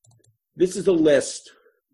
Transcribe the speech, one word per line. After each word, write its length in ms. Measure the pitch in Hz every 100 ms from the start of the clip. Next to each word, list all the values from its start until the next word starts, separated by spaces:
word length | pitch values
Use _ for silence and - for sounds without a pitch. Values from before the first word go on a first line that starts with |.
| _ _ _ _ _ -
This 180 | 180
is 140 | 196 185
a 40 |
list 600 | 170 156 139 - - - _ _ _ _